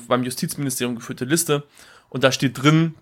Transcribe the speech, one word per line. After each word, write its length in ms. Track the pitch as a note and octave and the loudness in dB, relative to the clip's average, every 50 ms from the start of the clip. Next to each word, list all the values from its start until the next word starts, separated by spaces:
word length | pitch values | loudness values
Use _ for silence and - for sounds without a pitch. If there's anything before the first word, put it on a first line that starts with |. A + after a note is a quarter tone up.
| - - | -2 0
beim 160 | B2+ B2 B2+ | 0 0 0
Justizministerium 720 | B2 B2 - - E3 - - D3 C3+ B2+ - B2+ B2 B2 | -2 -4 -4 -6 -6 -4 -4 -4 -4 -4 -2 -4 -4 -4
geführte 300 | A2+ - - C3+ - B2+ | -6 -8 -10 -8 -6 -4
Liste. 380 | B2 D3+ E3+ - - D3 C#3+ D3 _ _ - - - - - _ _ | 0 0 0 2 0 0 -2 -2 _ _ -20 -20 -20 -20 -20 _ _
Und 140 | - C3+ B2 | -6 0 2
da 80 | C3 | 2
steht 300 | B2+ - - C3 B2+ - | 2 2 0 -2 0 4
drin, 340 | B2+ D3 D#3 D#3+ E3 E3 D#3 _ | 4 6 6 6 4 2 -2 _